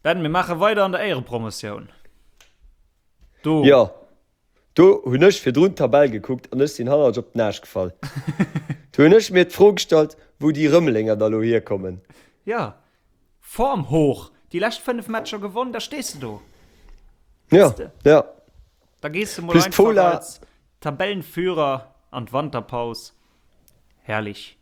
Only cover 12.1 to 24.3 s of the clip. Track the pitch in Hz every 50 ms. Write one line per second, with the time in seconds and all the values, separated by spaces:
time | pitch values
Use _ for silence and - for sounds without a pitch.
12.1 | - _ _ _ _ _ _ 196 226 233 156 104 - _ _ _ _ _ _ _
13.1 | _ _ _ _ _ _ _ - - - 240 277 277 196 139 104 143 160 151 139
14.1 | 120 - - - _ _ _ _ - 175 202 233 226 - - - 247 233 202 -
15.1 | 220 220 220 - 220 208 196 208 185 233 262 254 226 226 - - 294 302 240 -
16.1 | - 147 127 113 104 107 - _ _ _ _ _ _ _ _ - - _ _ _
17.1 | _ _ _ _ _ _ _ _ 156 185 196 143 117 - - - _ _ - 147
18.1 | 156 147 - - - _ _ _ _ - _ _ _ _ _ _ _ _ - 151
19.1 | 151 180 214 202 - - 170 170 170 165 175 190 - - 196 226 214 196 180 175
20.1 | 170 156 - - - - - _ _ _ _ _ _ _ - 151 139 131 185 202
21.1 | 202 190 156 - - 170 180 185 180 160 147 139 135 127 - _ _ _ _ _
22.1 | - 131 117 - 120 135 156 147 135 120 - - 127 120 120 117 117 - - -
23.1 | _ _ _ _ _ _ _ _ _ _ _ _ _ _ _ _ _ _ _ -
24.1 | 107 107 107 104